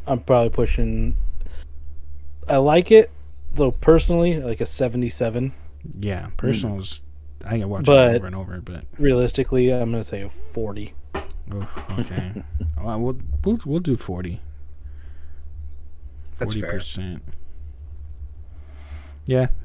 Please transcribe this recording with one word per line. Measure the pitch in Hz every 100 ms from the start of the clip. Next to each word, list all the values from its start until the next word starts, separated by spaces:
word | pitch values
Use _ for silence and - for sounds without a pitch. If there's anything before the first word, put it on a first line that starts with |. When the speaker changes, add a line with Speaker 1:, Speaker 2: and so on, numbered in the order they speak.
| -
Speaker 1:
I'm | 127
probably | - 123 117
pushing. | - 113 - 113 110 110 - - - - - - - - - - - - - -
I | 139
like | 143 165 175
it | 220 - - - - -
though | - 131
personally, | - - 165 - 170 175 160
like | 127 110
a | 110
seventy-seven. | - 127 123 120 - 117 120 135 - - - - 101
Speaker 2:
Yeah, | 104 90 -
Speaker 3:
Mm. | -
Speaker 2:
personals, | 123 113 110 98 98 - - - - - -
I | 113
can | 101
watch | 98 143
Speaker 1:
But | 139 123 117
Speaker 2:
it |
over | 92
and | 95
over, | 95 92
but | 98 90 - -
Speaker 1:
realistically, | 143 123 123 - 123 131 123
I'm | 123 117
gonna | 117
say | 107 101
a | 101
forty. | - - 117 107 101 104 - - - - - -
Speaker 2:
Oof, | 101 98 - - 98
okay. | 120 95 95 104 -
<laughs> | - 80 -
Well, | 110 110
we'll, | 123 131 - -
we'll, | 190 226 139
we'll | 165
do | 170 117
forty. | - 90 90 87 - - - - - - - - - - - - - - - - - - - -
Speaker 3:
That's | 107
fair. | 107
Speaker 2:
Forty | 98 101
percent. | - 92 92 82 - - - - - - - - - - - - - - - - - - - - -
Yeah, | 127 127 -